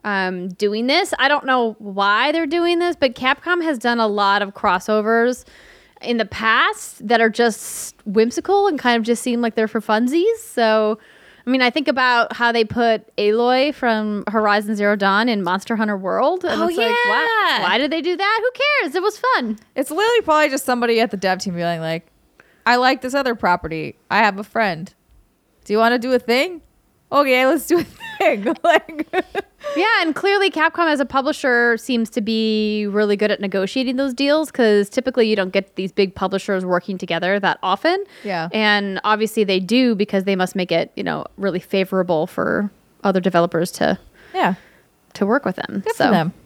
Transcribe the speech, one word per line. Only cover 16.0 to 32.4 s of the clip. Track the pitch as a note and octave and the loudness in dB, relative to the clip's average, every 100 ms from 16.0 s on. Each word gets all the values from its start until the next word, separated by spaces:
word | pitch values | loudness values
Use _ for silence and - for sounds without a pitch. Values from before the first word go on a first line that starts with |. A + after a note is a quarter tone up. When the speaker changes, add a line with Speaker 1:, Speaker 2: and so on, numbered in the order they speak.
| F#3+ F#3+ C4+ F4+ | -2 0 0 0
Speaker 1:
And | F4+ A#3 | -2 0
Speaker 2:
Oh, | E4+ | 0
Speaker 1:
it's | E4+ | 0
like, | A#4 | 0
why, | A#4+ A#4+ A#4+ A#4 A4+ F#4 B3+ | 0 0 0 0 2 2 2
Speaker 2:
yeah. | |
Speaker 1:
why | F3+ G#3+ | 0 0
did | C#4+ | 0
they | D#4+ | -2
do | D#4+ F4 | -2 -2
that? | G4 A4 | -2 0
Who | A#4 B4 C#5+ C#5+ | -2 -2 0 0
cares? | F4 E4 | -2 -2
It | |
was | G4 G#4 | -4 -2
fun. | B4+ A4 A#3 G#3+ _ - | 0 0 -2 -8 _ -6
Speaker 3:
It's | C#4+ | -4
literally | D#4 A4 A#4+ | 0 2 2
probably | F4+ D4+ D4+ | 2 2 2
just | C4+ - | 0 -2
somebody | B3 A#3+ A3+ | 0 2 2
at | A#3 | 0
the | G3 | 0
dev | F#3+ F#3 | -2 -2
team | F#3+ F3 | -4 -4
being | E3+ E3+ | -4 -4
like, | D#3+ E3 _ _ _ _ _ _ A3 | -4 -6 _ _ _ _ _ _ 0
"I | B3 | 2
like | B3+ C4 | 2 0
this | B3+ | -2
other | C#4 C4 A#3 | -2 -2 -2
property. | F#3+ F3 D#3 D#3+ C#3+ - _ | 0 0 -2 -8 -8 -12 _
I | G3 | 2
have | G#3+ G3 | 2 0
a | |
friend. | G#3 A#3 G#3+ D#3+ F#3+ _ _ _ _ _ _ _ | -6 -2 -2 -4 -10 _ _ _ _ _ _ _
Do | - | -4
you | G#3 | 2
wanna | A3+ B3 | 2 2
do | B3 | 0
a | B3 | -2
thing? | A#3 B3 F4 E4+ _ _ _ _ _ | 2 0 0 -6 _ _ _ _ _
Okay, | C#4 C#4+ B3+ C4 | 0 2 4 4
let's | D#4 - | 0 2
do | E4+ | 0
a | |
thing." | - - A5+ G#5+ F#4 A3+ G3+ D#4+ | 0 -12 -16 0 0 2 -2 0
<laughs> | |
Like | F4 D#4+ - D#4 D#4 F4+ - - - _ D5 C#5+ | 2 0 -2 -12 -4 -4 -4 -8 -10 _ -6 -2
Speaker 1:
Yeah, | G#4 A4 | 0 0
and | E4+ C#4+ | 0 0
clearly | G4 G4+ G4 | 0 2 0
Capcom | D#4 D#4+ E4 E4 | 2 0 2 0
as | D4 | 0
a | C4 | 0
publisher | C4 C4+ - C4+ A#3+ A#3+ A3+ | -2 -2 -2 0 2 2 0
seems | - A#3+ A3 | -2 -2 -2
to | B3+ | -4
be | G#3 A3 | -2 0